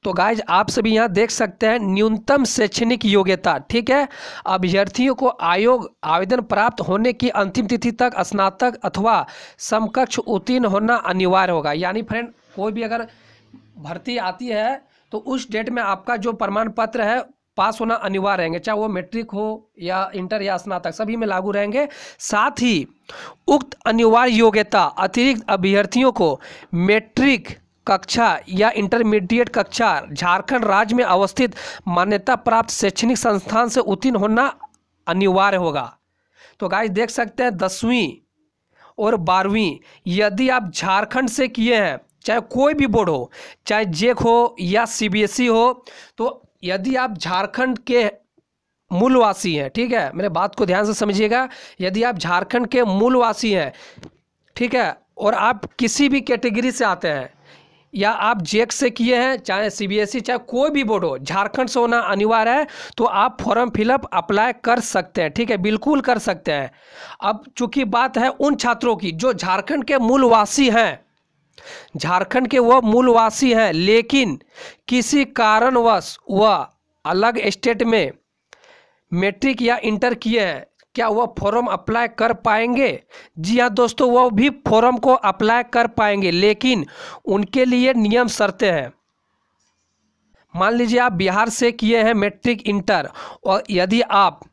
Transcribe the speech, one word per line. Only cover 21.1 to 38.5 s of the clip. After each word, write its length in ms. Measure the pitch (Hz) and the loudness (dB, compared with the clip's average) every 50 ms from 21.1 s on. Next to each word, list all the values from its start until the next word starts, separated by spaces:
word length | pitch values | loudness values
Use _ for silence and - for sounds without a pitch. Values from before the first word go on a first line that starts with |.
| 226 | -4
में 100 | 233 226 | -4 -2
लागू 240 | 208 190 185 190 202 | -2 -2 -2 -2 -2
रहेंगे। 380 | 196 202 202 208 214 262 294 285 - - - - - _ | -2 -2 -2 -2 -2 -2 -2 -4 -6 -16 -20 -20 -20 _
साथ 420 | - - - 208 220 277 - - 240 | -8 -2 0 0 0 0 0 0 0
ही 240 | 247 220 160 - - _ _ _ _ - - - - - _ _ - | 2 2 0 -2 -6 _ _ _ _ -20 -18 -18 -18 -20 _ _ 2
उक्त 280 | 285 294 262 - - _ _ | 2 2 2 -2 -18 _ _
अनिवार्य 460 | 233 226 226 233 220 220 233 247 254 233 | -2 0 4 4 6 6 6 4 4 4
योग्यता 500 | 220 233 220 202 220 214 208 - 208 175 | 4 4 4 4 4 0 2 2 2 2
अतिरिक्त 680 | 143 - - 190 190 - 240 240 269 269 220 226 - | 2 0 -2 -4 -2 0 2 2 2 2 0 -2 -2
अभ्यर्थियों 600 | 214 196 180 196 196 202 208 202 - 247 262 262 220 | -2 0 2 2 2 2 2 2 2 2 2 2 2
को 260 | - 180 160 135 - - - - - - _ - | 2 0 0 0 -2 -8 -20 -20 -20 -14 _ -4
मैट्रिक 840 | 170 175 190 208 220 214 - _ - 254 285 262 208 - - - - _ _ _ _ _ | 0 2 2 2 2 0 -2 _ 0 2 2 2 0 -2 -10 -18 -18 _ _ _ _ _
कक्षा 520 | - 196 185 - - - - 233 220 170 147 - - | 0 0 0 0 -4 -2 0 2 2 2 0 -4 -6
या 200 | 185 185 208 226 240 | 0 2 2 2 2
इंटरमीडिएट 760 | 220 202 190 - 233 233 214 208 214 185 180 226 233 240 226 | 0 -2 0 0 0 2 2 2 0 0 0 0 0 0 0
कक्षा 400 | - 233 202 - - - 233 214 175 143 131 - 147 | 0 -4 -4 -4 -2 0 0 2 0 0 -4 -8 -10
झारखंड 520 | 143 170 175 175 190 202 - 277 254 226 | -4 0 0 0 0 0 -2 -2 -2 0
राज्य 320 | 214 202 196 220 208 226 | 2 2 2 2 2 0
में 60 | 247 247 | 0 2
अवस्थित 500 | 190 185 185 196 190 - - 254 233 185 - - - - - - - | 2 2 2 2 0 0 0 -2 -2 -2 -8 -16 -16 -16 -12 -8 -4
मान्यता 460 | 175 175 180 196 214 202 196 - 254 233 | 0 0 2 2 0 -2 0 0 -2 0
प्राप्त 320 | - 240 226 226 226 226 | 0 0 2 2 0 -2
शैक्षणिक 460 | - - - 202 185 - - 226 254 - | -4 -2 -2 -2 -2 0 0 0 0 0
संस्थान 500 | - 240 208 196 - - 208 220 240 240 | 0 0 0 -2 -4 -2 0 0 0 2
से 120 | - 262 233 | 0 -2 0
उत्तीर्ण 340 | - 196 190 - 269 247 | 0 -2 -2 0 -2 0
होना 280 | 202 196 214 220 233 269 277 - _ - - _ _ _ _ _ _ _ | 0 0 2 2 2 0 0 -2 _ -20 -20 _ _ _ _ _ _ _
अनिवार्य 500 | - 170 185 196 196 185 190 190 202 196 | -4 0 2 2 2 4 4 2 2 2
होगा। 280 | 185 180 165 143 143 127 117 - _ _ _ _ _ _ _ _ _ - - _ _ | 0 -2 -2 -4 -4 -8 -8 -14 _ _ _ _ _ _ _ _ _ -20 -20 _ _
तो 80 | - 180 | -6 -4
गाइस, 220 | 190 196 226 220 | -2 -2 -2 -2
देख 200 | 185 196 233 226 | -2 -2 -4 -4
सकते 320 | - - 240 208 - - 247 | -2 -4 -6 -6 -4 -2 -2
हैं 140 | 247 208 | -2 -2
दसवीं 560 | 170 - 190 185 - - 226 247 247 202 143 113 - _ _ _ _ _ _ | -2 -4 -4 -4 -4 -2 0 0 0 0 -2 -4 -10 _ _ _ _ _ _